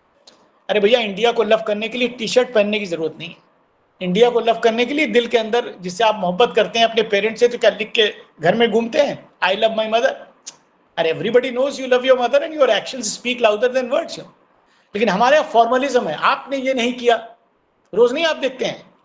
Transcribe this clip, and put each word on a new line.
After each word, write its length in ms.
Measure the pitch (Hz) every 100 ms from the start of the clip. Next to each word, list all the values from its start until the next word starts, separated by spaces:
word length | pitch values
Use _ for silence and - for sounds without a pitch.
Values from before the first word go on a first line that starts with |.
| _ _ _ _ _ _ -
अरे 100 | 202
भैया, 200 | 202 247
India 320 | 214 190 233
को 120 | 233
love 180 | 208 220
करने 260 | - 208 214
के 100 | 247
लिए 100 | 247
टी 200 | 240 214
शर्ट 260 | 247 247
पहनने 260 | 220 202 214
की 60 | 202
जरूरत 300 | 170 160 -
नहीं 100 | 165
है। 160 | - _ _ _ _ _ -
India 280 | 185 180 240
को 100 | 233
love 200 | 226 226
करने 260 | 233 226 240
के 80 |
लिए 140 | 294 285
दिल 200 | 214 233
के 100 | 233
अंदर 380 | 220 240 240 -
जिससे 220 | 180 180
आप 120 | 220 202
मोहब्बत 380 | 175 180 240 233
करते 240 | 190 233
हैं 60 | 226
अपने 180 | 226
parents 360 | 214 202 214 220
से, 80 | 240
तो 100 | 240
क्या 120 | 220
लिख 220 | 196 208
के 220 | 233 208 - - -
घर 160 | 160 214
में 160 | 233
घूमते 300 | 208 233 302
हैं, 280 | 277 151 - -
"I 120 | 180 202
love 180 | 220
my 140 | 208 220
mother"? 260 | 214 - - - _ - - _ _ _ -
अरे 160 | 160
everybody 380 | 151 180 240 262
knows 200 | 240 277
you 180 | - 262
love 120 | 247
your 160 | 254 247
mother 220 | 240 277
and 120 | 320
your 160 | 311 254
actions 340 | 202 196 262
speak 340 | - - 240 247
louder 300 | 240 214 247
than 160 | 254
words, 220 | 240 294 330
you 100 | -
know। 120 | - _ _ _ _ _ _ 202
लेकिन 140 | 220
हमारे 280 | 185 247 302
यहाँ 120 | 277
formalism 580 | - 233 254 277 240 196
है, 80 | 151
"आपने 420 | 175 262 - 277
ये 160 | 254
नहीं 200 | 262 233
किया।" 420 | 247 240 226 - - _ _ _ _ _
रोज 200 | 175 240
नहीं 120 | 277 330
आप 100 | 285
देखते 300 | 262 - 214
हैं? 280 | 131 - _